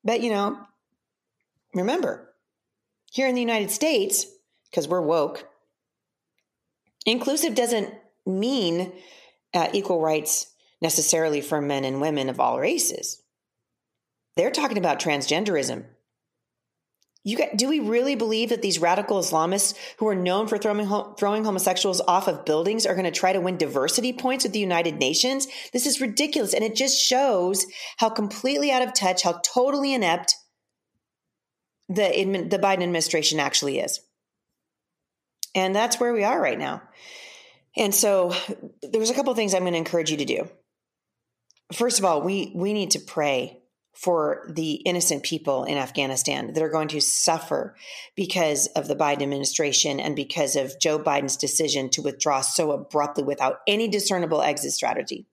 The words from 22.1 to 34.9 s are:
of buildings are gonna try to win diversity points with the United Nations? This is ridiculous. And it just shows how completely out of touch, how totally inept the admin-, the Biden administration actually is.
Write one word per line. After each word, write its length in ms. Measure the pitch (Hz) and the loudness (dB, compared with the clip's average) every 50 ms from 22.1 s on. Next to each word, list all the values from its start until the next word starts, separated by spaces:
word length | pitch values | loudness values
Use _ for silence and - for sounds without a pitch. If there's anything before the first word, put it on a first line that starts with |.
| 175 190 190 196 | 4 4 2 0
of 160 | 165 - - | -2 -2 0
buildings 420 | - 151 156 170 196 220 226 220 | 0 0 2 2 0 0 0 0
are 80 | - 180 | 0 0
gonna 160 | 180 185 170 | 0 0 -2
try 220 | - - - 185 | -2 0 0 2
to 80 | 190 190 | 2 2
win 160 | 175 185 185 | 0 0 0
diversity 560 | 156 160 139 127 139 131 160 - 247 226 254 | 0 -2 0 0 0 0 2 0 0 0 -2
points 320 | 247 247 - 254 262 262 - | -4 -2 -2 -2 0 0 -2
with 80 | 233 | -2
the 80 | 190 214 | -2 -2
United 400 | 202 185 175 170 175 175 151 - | 0 2 2 2 2 0 0 0
Nations? 480 | 139 131 156 - - 254 269 269 269 - - - - - | 0 2 2 2 2 2 0 -2 -4 -6 -8 -16 -14 -6
This 140 | - 247 247 | -4 -2 0
is 140 | 294 247 - | 0 0 0
ridiculous. 520 | 269 240 208 - 294 294 - 302 220 - | -2 -2 0 0 0 0 0 0 0 0
And 100 | 254 - | 0 0
it 140 | 214 220 220 | 0 0 0
just 240 | - 269 269 - - | 0 0 2 2 2
shows 680 | - - 254 254 277 269 220 185 175 180 202 190 - - - - - - - | 2 2 4 4 4 4 4 2 2 2 0 0 -2 -4 -6 -14 -14 -14 -2
how 140 | - 226 220 | 0 0 0
completely 600 | 220 - 214 202 - - - 262 285 285 285 285 | 2 0 -4 -4 -4 -4 -2 -2 0 2 2 2
out 120 | 262 254 | 2 2
of 100 | 254 233 | 0 0
touch, 300 | - - 202 185 185 180 | -2 -2 0 0 0 2
how 180 | - 180 170 170 | 0 0 -2 0
totally 520 | - - - 254 247 277 277 285 277 277 269 | -4 -2 0 2 2 2 2 0 0 0 0
inept 420 | 247 202 175 170 - - - - - _ _ _ _ _ _ _ _ _ _ _ _ _ _ _ _ _ _ _ _ _ _ _ _ _ _ _ _ _ - | 0 2 0 0 0 0 -2 -2 -2 _ _ _ _ _ _ _ _ _ _ _ _ _ _ _ _ _ _ _ _ _ _ _ _ _ _ _ _ _ -4
the 140 | 185 208 | 0 2
admin-, 480 | 208 185 - - 190 190 196 185 - 175 | 2 4 4 2 2 0 0 -2 0 0
the 80 | 196 196 | 0 2
Biden 240 | 185 196 196 180 | 4 2 2 2
administration 580 | 180 175 175 165 160 - - 160 147 - 156 143 | 2 0 0 0 0 0 0 2 2 2 0 2
actually 380 | 139 139 - - - 143 135 135 | 0 0 0 0 0 0 -2 -2
is. 220 | - - - - _ _ _ _ _ _ _ _ _ _ _ _ _ _ _ _ _ _ | -2 -4 -6 -8 _ _ _ _ _ _ _ _ _ _ _ _ _ _ _ _ _ _